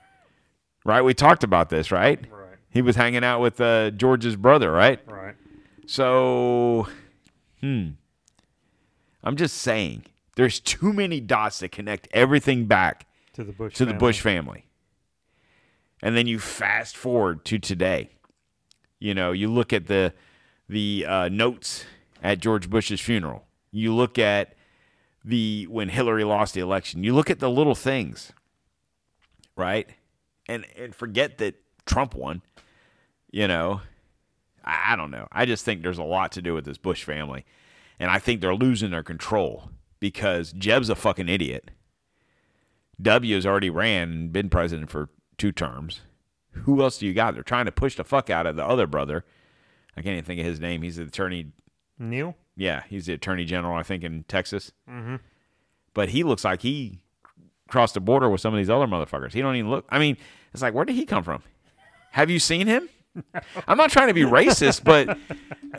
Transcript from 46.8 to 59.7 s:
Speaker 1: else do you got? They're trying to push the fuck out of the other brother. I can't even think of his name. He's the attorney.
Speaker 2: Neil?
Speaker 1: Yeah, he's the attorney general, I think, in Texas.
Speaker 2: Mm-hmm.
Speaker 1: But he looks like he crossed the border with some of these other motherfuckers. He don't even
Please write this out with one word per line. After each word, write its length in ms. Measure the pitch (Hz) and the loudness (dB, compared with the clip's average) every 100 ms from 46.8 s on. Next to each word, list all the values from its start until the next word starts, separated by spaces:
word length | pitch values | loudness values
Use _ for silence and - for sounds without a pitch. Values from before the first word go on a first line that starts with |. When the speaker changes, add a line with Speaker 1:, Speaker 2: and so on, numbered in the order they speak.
Speaker 1:
else 140 | 131 - | 2 0
do 80 | 104 | -4
you 60 | |
got? 200 | 92 113 | 0 0
They're 80 | 65 | -2
trying 220 | - 123 110 | -4 -2 -2
to 60 | |
push 240 | - 139 - | -2 -4 -4
the 80 | |
fuck 260 | - 139 - | -2 -2 0
out 160 | 85 85 | -2 -2
of 100 | 78 | -4
the 100 | 73 | 0
other 200 | 127 87 | 0 2
brother. 400 | 71 71 78 - _ _ _ _ _ _ - | -2 -4 -6 -8 _ _ _ _ _ _ -10
I 40 | |
can't 120 | 87 | -8
even 120 | 90 78 | -8 -8
think 140 | 87 | -6
of 60 | 85 | -6
his 140 | 78 | -6
name. 220 | 87 85 | -6 -6
He's 140 | 85 85 | -8 -10
the 60 | |
attorney. 440 | 80 - 92 90 76 _ _ _ _ _ | -12 -6 -6 -6 -12 _ _ _ _ _
Speaker 2:
Neil? 380 | 113 123 160 - _ - | -8 -8 -8 -12 _ -6
Speaker 1:
Yeah, 280 | 95 71 - | -4 -4 -8
he's 200 | 98 87 | -10 -8
the 60 | |
attorney 320 | 78 - 92 82 | -8 -6 -6 -4
general, 300 | 90 87 85 | -4 -4 -6
I 60 | |
think, 200 | 82 92 | -6 -8
in 200 | 82 82 - | -8 -10 -4
Texas. 440 | 98 - 101 - _ _ | -4 -4 -8 -10 _ _
Speaker 2:
Mm-hmm. 280 | 123 113 127 _ _ _ _ _ _ _ - | -14 -12 -12 _ _ _ _ _ _ _ -4
Speaker 1:
But 140 | 95 | 0
he 140 | 123 | 0
looks 200 | 165 113 104 | 0 0 0
like 160 | 92 | -2
he 420 | 123 143 120 92 _ _ _ _ _ _ _ | -4 -6 -10 -14 _ _ _ _ _ _ _
crossed 280 | 123 117 101 | 2 2 2
the 40 | |
border 280 | 95 135 127 | 2 4 4
with 120 | 95 | 2
some 120 | 110 | 0
of 60 | 107 | 0
these 100 | 95 | 2
other 160 | 120 131 | 2 2
motherfuckers. 480 | 90 73 69 65 | 0 -4 -6 -6
He 80 | 117 | -4
don't 140 | 135 127 | -2 -2
even 160 | 107 | -2